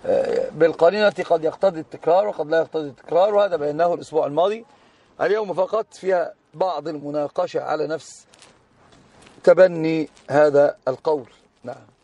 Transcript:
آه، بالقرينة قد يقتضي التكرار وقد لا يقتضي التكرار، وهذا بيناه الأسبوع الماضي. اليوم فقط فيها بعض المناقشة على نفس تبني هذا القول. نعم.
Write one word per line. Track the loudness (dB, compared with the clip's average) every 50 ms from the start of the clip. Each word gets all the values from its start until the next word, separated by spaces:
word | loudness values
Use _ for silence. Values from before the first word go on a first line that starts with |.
| -2
آه، | 0 0 0 0 0 -2 -2 -4 -6
بالقرينة | 0 0 0 0 2 4 2 2 4 4 0 0 0 -2 -2
قد | 0 0 0 0
يقتضي | -4 -4 0 -2 -2 -2 -2
التكرار | -12 _ -16 -6 0 2 2 2 2
وقد | 0 -4 -8 -6 -2
لا | 0 0
يقتضي | 0 -2 -6 -8 -8 -8
التكرار، | -12 _ -10 -2 2 2 2 4 2
وهذا | 2 0 0 -2
بيناه | -4 -4 -4 -2 0 0 0 0
الأسبوع | -4 -8 -4 -2 -2 -2
الماضي. | 0 0 0 0 0 -2 -6 -12 _ _ _ _ _ _ _ _ _ _ -4
اليوم | -2 0 0 -2 -2 -4 -2
فقط | -4 -2 -2 -2 -4 -4 _ -14
فيها | -8 -4 -2 0 0 -2 -4 -8 _ _ _ _
بعض | -4 -4 -2 -2 -6 -6 -8
المناقشة | -10 -8 -10 -6 -6 -4 -6 -4 _ -4 -6 -4 -4 -6
على | -4 -4 -4 -4 -4
نفس | -6 -6 -8 -10 -16 -20 -20 _ _ _ _ -20 _ _ _ _ _ _ _ _ _ _ _ _ _ _ _ -20 -20 _ 0 4
تبني | 4 8 8 6 6 6 -2 -2 -2 -2 -2 -4 -6 _ _ _ -2
هذا | 2 4 4 6 6 4 4 4 0 _ _ -6
القول. | -6 -4 _ -4 -4 -4 -6 -14 _ _ _ _ _ _ -16
نعم. | -16 -16 -16 -20 _ _ _